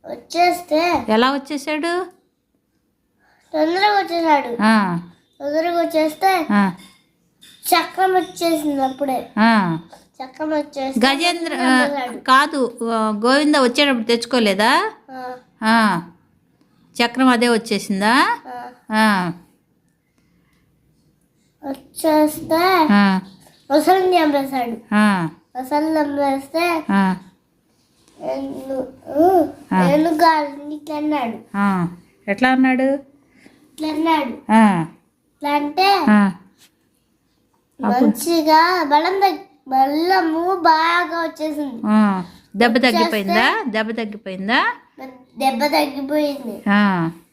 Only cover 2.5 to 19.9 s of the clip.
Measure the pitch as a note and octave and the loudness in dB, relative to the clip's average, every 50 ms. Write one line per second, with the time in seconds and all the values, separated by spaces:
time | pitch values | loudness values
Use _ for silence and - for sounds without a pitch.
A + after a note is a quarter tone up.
2.5 | _ _ _ _ _ _ _ _ _ _ _ _ _ _ _ _ _ _ _ _ | _ _ _ _ _ _ _ _ _ _ _ _ _ _ _ _ _ _ _ _
3.5 | - D#4 D#4 D#4+ E4+ F#4+ G4+ G#4 G#4 G4+ F#4+ E4 E4+ E4+ E4 D#4+ D4+ C#4+ C4 B3 | -2 -2 -2 0 0 0 0 0 0 0 -2 -2 -4 -2 2 2 2 2 0 -2
4.5 | A#3 A3+ G#3 A3 A3+ A3 G3+ F3+ F3 E3+ F3 - - _ _ _ _ _ C#4 C#4+ | -4 0 2 4 4 4 2 0 -2 -4 -6 -10 -20 _ _ _ _ _ -8 -4
5.5 | D4 D#4 D#4+ F4 E4+ E4+ E4 D#4+ E4 D#4 D#4 D#4 D#4 - - F#4+ F#4+ F4+ D#4+ - | -2 -2 -2 0 0 -2 -2 0 0 0 0 0 -2 -2 0 0 0 0 -2 0
6.5 | G#3 G3+ G3+ F#3+ F3 - - - _ _ _ _ _ _ _ _ _ _ _ - | 0 0 0 0 -4 -8 -18 -20 _ _ _ _ _ _ _ _ _ _ _ -20
7.5 | _ _ - - F4+ E4+ D#4+ - - - F#4+ F#4+ F#4 F#4 E4 - - - E4+ E4+ | _ _ -4 -2 0 0 0 -4 -2 0 0 2 2 0 -2 -2 -8 -4 -2 -2
8.5 | E4 D4+ D4+ D4+ C#4+ C#4 C4+ C4+ C4 C4 C#4+ C4+ C4 A#3 - - - G#3 G#3+ A#3 | -2 -2 -2 -4 -2 -2 -2 -4 -2 -4 -4 -4 -4 -6 -6 -8 -2 2 2 4
9.5 | A3+ G#3+ F#3+ F3 E3 D#3+ - - - - _ _ _ _ C4 C4 - - D#4 D#4 | 4 2 2 0 -4 -6 -8 -14 -20 -20 _ _ _ _ -16 -16 -10 -8 -6 -4
10.5 | D#4 D4+ D4 D4 - C#4 C4 C4 C4+ A#3+ G#3+ C4 C#4 C#4 E4 F4 F4 E4+ E4 E4 | -4 -4 -4 -6 -8 -8 -8 -4 -2 0 2 2 2 0 -2 -2 -2 -4 -6 -6
11.5 | D4+ B3+ B3+ B3+ C4 B3+ B3 - C#4+ C#4 B3+ B3 A3+ - - - C4 C4+ D4 D4 | -6 -2 0 2 2 2 2 0 -2 -6 -8 -8 -10 -10 0 2 4 4 4 2
12.5 | D#4 C#4+ B3+ G#3+ - - A#3 A#3 A3+ A3+ A3 A3 G#3+ G#3 G#3+ A#3+ C4 C#4+ D4+ D4 | 0 -2 -4 -4 -4 -6 -6 -4 -2 -2 -2 -2 -2 0 0 2 2 4 2 2
13.5 | D4+ D4 C4 A#3+ A#3+ D4 D4 C#4+ C4+ A#3 A3 A3 A#3 A#3 A#3 - - B3 A3+ G#3 | 2 4 2 2 2 2 0 0 0 -2 0 -2 -2 -2 -2 -2 0 0 2 2
14.5 | F#3+ F#3+ G#3 A#3 C#4 E4 G4 A4 G#4+ _ _ - C4 C4 B3+ B3+ B3+ B3 _ _ | 2 2 2 2 2 2 0 -4 -8 _ _ -20 -18 -14 -14 -14 -14 -16 _ _
15.5 | _ _ A3 A3 A3+ A#3 A3 G#3 F#3 E3 - - - _ _ _ _ _ _ _ | _ _ 0 2 2 2 2 2 0 -2 -6 -10 -20 _ _ _ _ _ _ _
16.5 | _ _ _ _ _ _ _ _ _ - A#3+ A#3 A#3+ B3+ C4 B3+ B3 A3+ A#3+ A#3+ | _ _ _ _ _ _ _ _ _ -2 -2 -2 0 2 2 2 4 2 2 2
17.5 | A#3 A3+ A#3 - G#3+ G3 G3 - G3+ F#3+ G3+ G#3+ A#3 C#4 E4 G#4 A#4+ - _ C4 | 0 0 0 -2 -6 -6 -4 -4 -4 0 0 2 2 2 2 0 -2 -6 _ -16
18.5 | B3 B3 B3 B3 B3 _ _ _ A3 A3 A3 G#3+ G#3 F#3+ F3+ E3+ E3+ - - _ | -16 -16 -16 -18 -20 _ _ _ 0 2 2 2 2 0 -2 -4 -6 -10 -16 _
19.5 | _ _ _ _ _ _ _ _ | _ _ _ _ _ _ _ _